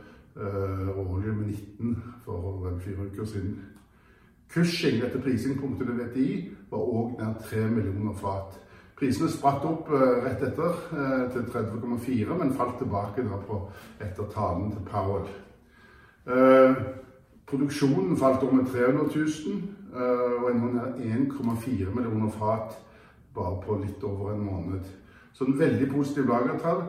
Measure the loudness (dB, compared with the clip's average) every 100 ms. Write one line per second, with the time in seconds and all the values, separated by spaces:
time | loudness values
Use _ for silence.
0 | -18 -20 -20 -10 -6 -4 -2 -2 -4 -4
1 | -4 -2 -2 -2 -4 -6 -10 -6 -4 -4
2 | -6 -14 -8 -6 -6 -4 -4 -6 -6 -6
3 | -8 -6 -6 -4 -4 -6 -12 -20 -20 _
4 | _ -20 -20 _ -4 2 2 4 2 2
5 | 0 -2 0 0 0 -2 -2 -4 -4 -4
6 | -4 0 0 0 -6 -12 -8 -4 0 0
7 | 0 -2 -4 -4 -4 -2 2 2 0 -2
8 | -2 -4 -4 -4 -8 -14 -20 -20 -18 -2
9 | 0 2 0 2 2 2 -2 -2 0 4
10 | 6 4 0 -2 -4 0 0 -2 -6 -4
11 | 0 0 0 -2 -4 -4 -4 -4 -4 -4
12 | 0 0 0 0 0 0 -2 -2 -2 -2
13 | -2 -2 -2 -4 -4 -6 -6 -12 -18 -10
14 | -10 -6 -6 -2 -2 -2 -2 -4 -4 -4
15 | -2 -2 -4 -12 -18 -20 -20 -20 -20 -20
16 | -20 _ 0 6 10 10 10 8 0 -8
17 | -14 -20 -20 -20 -6 -2 0 2 2 4
18 | 2 4 4 4 4 4 4 2 4 4
19 | 2 2 0 -2 -4 -4 -6 -12 -12 -4
20 | 0 2 2 0 2 2 2 0 -2 -6
21 | -2 0 0 0 -2 -2 -2 -2 -2 -2
22 | 0 0 0 0 0 0 -2 -12 -18 -20
23 | -20 -20 -14 -6 -4 -4 -2 -2 -2 -6
24 | -6 -4 -4 -4 -4 -4 -4 -6 -8 -14
25 | -20 -20 -18 -4 0 4 4 4 2 2
26 | 0 2 2 4 2 0 0 0